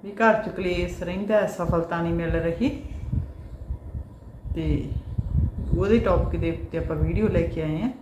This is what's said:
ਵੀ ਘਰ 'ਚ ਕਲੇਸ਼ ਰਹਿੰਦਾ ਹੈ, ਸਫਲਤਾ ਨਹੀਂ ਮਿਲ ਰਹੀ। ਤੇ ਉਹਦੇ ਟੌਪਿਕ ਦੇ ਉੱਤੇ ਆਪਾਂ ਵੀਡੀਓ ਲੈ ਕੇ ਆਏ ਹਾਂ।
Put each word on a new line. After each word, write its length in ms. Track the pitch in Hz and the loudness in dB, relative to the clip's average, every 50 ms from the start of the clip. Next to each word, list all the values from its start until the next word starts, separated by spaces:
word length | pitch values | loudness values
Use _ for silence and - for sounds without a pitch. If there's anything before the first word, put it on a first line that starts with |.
| - | -12
ਵੀ 80 | 196 | -12
ਘਰ 300 | 208 - 226 226 214 214 | -2 4 6 6 6 4
'ਚ 60 | 214 190 | 2 -4
ਕਲੇਸ਼ 540 | - - 190 180 180 175 175 175 - - | -6 -4 -2 -2 0 0 -2 -2 -4 -6
ਰਹਿੰਦਾ 340 | 185 170 180 190 208 196 220 | -6 -6 -4 -4 0 4 4
ਹੈ, 100 | 208 196 | 4 4
ਸਫਲਤਾ 560 | 170 - - 175 156 180 170 165 - 170 170 | 2 -2 -4 -2 0 2 0 0 0 -2 -2
ਨਹੀਂ 120 | 170 170 170 | 0 0 0
ਮਿਲ 160 | 170 170 165 | 0 0 0
ਰਹੀ। 520 | 165 165 165 170 165 - 226 269 - - - - - - - - - - - - - - - - - - - - - - - - - - - - - - - - - - - - - | 0 0 0 0 0 0 0 0 0 -4 -10 -10 -10 -8 -6 -2 -2 -2 -2 -4 -10 -14 -14 -14 -14 -14 -8 -8 -8 -8 -8 -10 -10 -10 -10 -10 -16 -18 -20 -18 -20 -14 -8 -6 -4
ਤੇ 340 | 165 160 156 151 139 143 139 - - - - - - - - - - - - - - - - - 165 | -2 0 0 0 0 0 -2 -4 -6 -6 -4 -4 -4 -4 2 2 2 2 2 0 -4 0 0 2 2
ਉਹਦੇ 200 | 185 202 220 233 | 4 6 6 6
ਟੌਪਿਕ 420 | - 196 180 180 180 - - 165 | 6 4 4 4 2 2 0 0
ਦੇ 100 | 165 165 | 0 0
ਉੱਤੇ 280 | 165 - - - - 165 | -2 -2 -6 -4 -4 -4
ਆਪਾਂ 180 | 160 - 165 | -2 -2 0
ਵੀਡੀਓ 320 | 151 156 160 175 202 220 202 | 0 2 2 2 4 4 4
ਲੈ 140 | 180 175 | 4 4
ਕੇ 200 | 156 120 120 160 | 2 2 0 -2
ਆਏ 200 | 156 156 156 165 | -2 -2 0 0
ਹਾਂ। 80 | 208 262 254 - | 0 -2 -4 -6